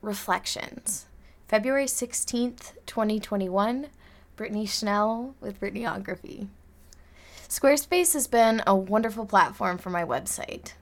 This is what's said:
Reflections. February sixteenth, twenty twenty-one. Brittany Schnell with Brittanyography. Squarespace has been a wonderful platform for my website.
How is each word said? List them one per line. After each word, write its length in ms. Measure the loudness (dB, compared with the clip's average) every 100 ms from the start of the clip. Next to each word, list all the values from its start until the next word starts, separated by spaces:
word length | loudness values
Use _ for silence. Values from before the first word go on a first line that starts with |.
Reflections. 1040 | -6 -6 -2 -2 -2 -8 -8 -10 -8 -8 -10 -20 -20 -20 0
February 380 | 0 2 0 0
sixteenth, 840 | -2 -4 -4 -4 -2 -2 -4 -18 -18 -10
twenty 340 | -2 0 0
twenty-one. 680 | -2 -2 0 0 0 -2 -6 -14 -20 -20 -20 -12
Brittany 280 | -6 -4 -4
Schnell 720 | -2 0 2 2 0 -6 -10
with 180 | -12 -6
Brittanyography. 880 | -6 -4 -6 -6 -6 -10 -10 -12 -14 -14 -20 -20 -20 -20 -20 -20 -20 -20 -8
Squarespace 640 | 4 6 6 4 2 4
has 140 | 2 2
been 360 | 6 6 6 4
a 80 |
wonderful 520 | 4 4 2 2 -4 2
platform 520 | 4 4 2 -2 -2
for 120 | -4
my 160 | -4 0
website. 680 | -2 -2 -8 -8 -10 -14 -18